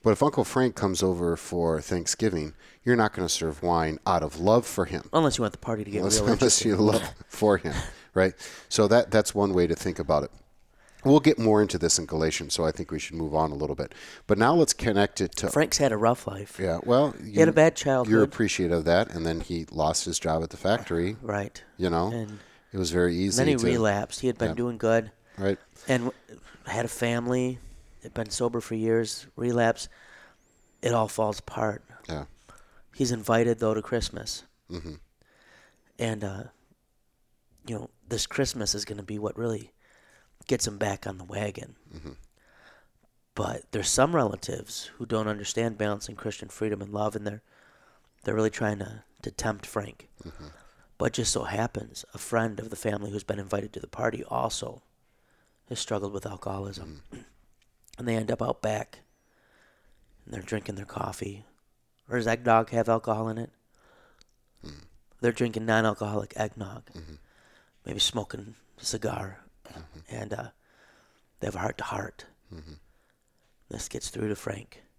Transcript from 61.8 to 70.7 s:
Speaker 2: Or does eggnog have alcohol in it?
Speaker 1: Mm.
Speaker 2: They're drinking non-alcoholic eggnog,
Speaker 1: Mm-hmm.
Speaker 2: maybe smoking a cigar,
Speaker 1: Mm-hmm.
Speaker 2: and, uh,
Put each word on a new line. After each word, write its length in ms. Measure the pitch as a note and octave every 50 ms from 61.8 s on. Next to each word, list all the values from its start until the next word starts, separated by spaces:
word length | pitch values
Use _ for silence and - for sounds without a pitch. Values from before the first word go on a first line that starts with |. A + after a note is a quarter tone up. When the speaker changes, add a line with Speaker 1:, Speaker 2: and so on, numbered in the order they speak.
| _ _ _ _ _ -
Speaker 2:
Or 100 | B2 B2
does 100 | A2+ A2+
eggnog 420 | A2+ A#2 B2 B2 A2+ A2+ A2+ -
have 180 | - A#2 A2 A#2
alcohol 400 | A2+ A2+ - - A2 G#2+ A2+ A2+
in 80 | A2 A2+
it? 120 | A#2 - _ _ _ _ _ _ _ _ _ _ _ _ _ _ - _ _ _ _ _ _ _ -
Speaker 1:
Mm. 200 | - D2 D2 - - _ - _ _ _ _
Speaker 2:
They're 120 | B2 A#2+
drinking 340 | A2+ - B2 A#2 A2 A2 A2
non-alcoholic 680 | A2+ A2 A2+ A2 A2 G#2 - A2 G#2 G#2+ G#2 G#2 - -
eggnog, 480 | - A2 G#2 - A2 G#2 F#2+ G2+ A2+ - - -
Speaker 1:
Mm-hmm. 200 | - D#2+ D#2+ D#2 D2+ - _ _ _ _ _ _ _ _ _ _ _ _
Speaker 2:
maybe 140 | - - G2+
smoking 560 | - - - A#2 G2+ - - A2 G2+ A2+ A#2 _ _ _ _ -
a 40 | -
cigar, 560 | - - A2 A2 G#2+ - - G2+ G2 F#2+ - - - _ _ _ -
Speaker 1:
Mm-hmm. 460 | - D#2+ D#2+ - - D#2+ D#2+ - A#2
Speaker 2:
and, 180 | A2+ G#2+ G#2
uh, 160 | G#2 A2 A#2+ - _ _ _ _